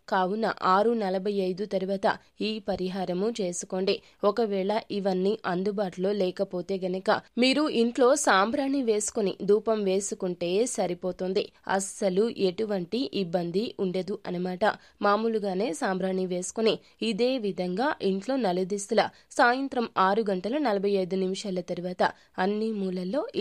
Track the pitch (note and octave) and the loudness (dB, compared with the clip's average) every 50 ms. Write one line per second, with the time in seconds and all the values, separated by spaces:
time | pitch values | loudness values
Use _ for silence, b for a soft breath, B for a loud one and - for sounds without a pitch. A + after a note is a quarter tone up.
0 | _ - G#3+ F#3+ F#3 F#3 G3+ A3 A3+ F#3+ - - - F#3 F#3 G3 G#3 A3+ A#3+ A3+ | _ -2 0 0 2 0 0 0 -2 -2 -2 0 2 4 4 6 4 4 2 2
1 | G3+ F#3 F#3 F#3+ F#3 G#3 G3+ G3 F#3 F#3 F#3 F3+ G#3 G3+ - F#3+ F#3+ F#3 G3 F#3+ | 0 -2 -2 -2 -2 -2 -2 0 0 -2 -2 -4 -4 -4 -2 -2 -2 -2 -2 0
2 | - G3 - b b b b _ G3 G#3+ A3 A3 G3+ - F#3+ - F3+ F#3 F3+ G3 | 0 0 0 b b b b _ -4 -4 -4 -4 -4 -4 -4 -2 -2 -4 -2 -4
3 | F3+ F3+ F3+ F3 G3 A3+ A#3 - G3 F3 F3+ - - - - F#3 F#3+ G3 G3 - | -2 -2 -2 0 0 -2 -2 -2 -2 -4 -4 -6 -8 -6 -4 -2 0 0 0 -2
4 | b b b b - G3+ G3+ A#3 A#3 G3+ G3+ F#3+ F#3 G3 G#3 A3+ - - G#3 G3+ | b b b b 2 2 2 2 0 0 0 0 0 0 0 -2 -2 -4 -6 -2
5 | F#3 G3 F#3 F#3 F#3 G3 A3 - - - F3 F3 F#3+ G#3 G3 G3+ G3+ F#3 F3 F3+ | 0 0 0 2 2 2 0 0 -2 -2 -2 0 -2 -2 -2 -2 -4 -4 -2 -2
6 | F3+ G3 G#3 G#3 F#3 F#3 F3+ - G3 G3 - F3+ F3 - G3 F#3 F3+ F3+ F3+ F#3+ | -2 0 0 0 0 -2 0 -2 -4 -4 -4 -6 -4 -4 -4 -4 -2 -2 -4 -2
7 | F#3+ - G#3 G#3+ b b _ A#3 A#3+ C4 C4 C#4+ D4+ D4 - A#3 A#3 A#3+ A#3+ C#4+ | 2 2 2 0 b b _ 2 2 4 4 4 2 2 2 2 2 2 4 4
8 | B3 A#3+ C#4+ - - C#4+ G#3 F#3+ G3 A3+ C4 C#4+ C4+ C4+ C4+ C#4+ B3+ A3+ G#3 G#3 | 6 6 6 4 4 4 4 6 4 4 0 -2 -2 0 -2 0 2 2 0 0
9 | G#3 - - A#3 G#3 F#3 - - G#3 F#3 G3+ G#3+ G#3+ A3+ A3 G#3+ G3+ F#3+ F#3 G3 | 0 -2 -2 0 0 0 -2 -2 2 2 2 2 4 0 0 0 2 0 0 0
10 | G3 - A3 - - F3+ F3 - F3+ E3+ F3+ G3+ B3 B3+ - - F#3+ F3 F3+ F3 | 0 -4 -6 -6 -4 -6 -4 -4 -2 -2 0 0 0 0 0 -2 -2 -2 -2 -4
11 | - F#3 F3+ - F#3 F#3 F#3+ G3 - - b b b - F#3 G3 G3 - - - | -4 -6 -4 -4 -4 -2 -2 -2 -2 -4 b b b -2 -2 -2 -2 -4 -6 -2
12 | A3 G3 F#3 F#3+ A3 A#3 - - G3 F#3 F3 - A3 G3+ G#3 F#3+ F3 - - A#3+ | -2 0 2 2 0 0 0 0 0 0 0 0 -2 -2 -2 -4 -4 -4 -4 -4
13 | C#4 - - G#3 G3 E3+ E3+ F3+ E3+ E3+ E3 F#3+ A#3 - - - G3+ F#3 F3 F#3 | -4 -2 -2 -4 -2 -2 -2 -2 -2 0 -2 -2 -2 -4 -4 -4 -4 -2 -2 -2
14 | F3+ F#3 G#3+ - - - F3+ F3 F3+ F#3 F3+ F3 A3 G#3 - B B B B _ | -4 -4 -6 -8 -6 -6 -4 -4 -4 -4 -2 0 2 0 0 B B B B _
15 | G#3 G3+ G3+ G#3+ A3 A3+ A3+ G#3+ G3 G3+ F3+ F#3 G#3+ C#4 E4 - C4+ G3+ F#3+ F#3 | 2 2 4 4 2 0 0 0 -2 -2 -2 -2 -2 -2 -2 -2 -2 -2 0 0
16 | F#3+ F#3+ F#3+ F#3 F#3 F3+ F3+ F3+ F#3 - - - A3 A3 D#3+ b b b b b | -2 -2 0 -2 -2 -2 -2 -4 -6 -6 -4 0 2 2 2 b b b b b
17 | G#3+ A3+ A3 F#3 A#3+ B3+ C4 C4 G#3 G3+ F3+ - F3+ F3+ F3+ F#3+ B3+ D4+ - - | -4 -4 0 0 0 0 0 0 -2 -4 -2 -2 -4 -4 -2 0 0 -2 -2 0
18 | - G3 F#3+ G3 F#3+ - C4+ C4+ A#3 F#3 F3 F3+ F#3+ F3+ G#3 G3+ - - A#3 G#3 | 0 0 0 0 -2 -2 -2 0 0 0 0 0 -2 -2 -4 -6 -4 0 2 2
19 | E3 A#2 b b b b - - C4+ A#3+ A#3+ C4 C#4 C4+ - B3+ A#3 - - - | 2 2 b b b b 2 4 4 4 4 2 0 -2 -2 -2 -2 -2 2 2
20 | F#3+ F#3+ G3+ A3+ A3+ G#3 G3 F#3 F3+ G#3 B3+ D#4 D4 A#3+ G3+ G3 F#3+ G3+ G3+ F#3+ | 4 4 4 2 2 0 0 -2 -2 -2 -2 0 2 2 2 2 2 2 2 0
21 | F#3+ E3+ F#3+ F#3+ F#3+ F#3 F#3+ F#3+ - G3+ F#3 F3+ F3 - F3+ F3+ F3 F3+ F3+ - | 0 0 0 -2 0 -2 -2 -4 -6 -6 -6 -6 -4 -4 -6 -6 -6 -8 0 2
22 | G#3 - b b b b b - F#3 G3 G#3 G#3 A3 A3+ A3 G3+ F#3+ F#3+ F3+ F#3 | 2 2 b b b b b -2 0 0 0 0 -2 -2 -2 -2 -4 -4 -4 -4
23 | F3+ F#3 G#3+ C#4+ G#4+ - - - | -4 -2 -2 -2 -4 -2 -2 -2